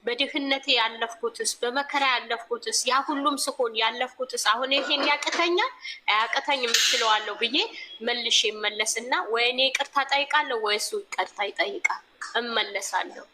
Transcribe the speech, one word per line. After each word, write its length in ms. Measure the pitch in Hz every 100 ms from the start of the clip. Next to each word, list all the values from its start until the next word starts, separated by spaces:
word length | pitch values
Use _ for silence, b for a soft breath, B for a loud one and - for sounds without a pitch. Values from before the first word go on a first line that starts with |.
በድህነቴ 640 | - 240 269 302 277 269 269
ያለፍኩትስ፣ 800 | 247 226 226 226 - 233 - 214 -
በመከራ 480 | 240 262 277 285 269
ያለፍኩትስ፣ 680 | 240 226 233 - 233 220 220
ያ 140 | 247 254
ሁሉም 340 | 277 285 285 277
ስሆን 360 | 277 262 233 220
ያለፍኩትስ፣ 680 | 226 240 247 - 254 240 214
አሁን 260 | 226 262
ይሄን 320 | 277 277 285 277
ያቅተኛል? 680 | 294 320 - 339 359 508 - B B -
አያቅተኝም 680 | 208 226 226 254 277 240
እችለዋለሁ 640 | 233 - 254 226 214 208 208
ብዬ 200 | 226 294 440 B B -
መልሼ 380 | 226 240 233 226 214
እመለስና 640 | 214 208 208 214 226 240 311 214
ወይ 180 | 226 240
እኔ 140 | 254
ይቅርታ 320 | 262 262 277 285 269
ጠይቃለሁ 520 | 277 285 302 294 233
ወይ 160 | 214 208
እሱ 140 | - 208
ይቅርታ 380 | 202 - 190 - 202
ይጠይቃል፣ 580 | - 139 175 - - _ _ - 226
እመለሳለሁ። 880 | 240 226 202 196 - 185 - - -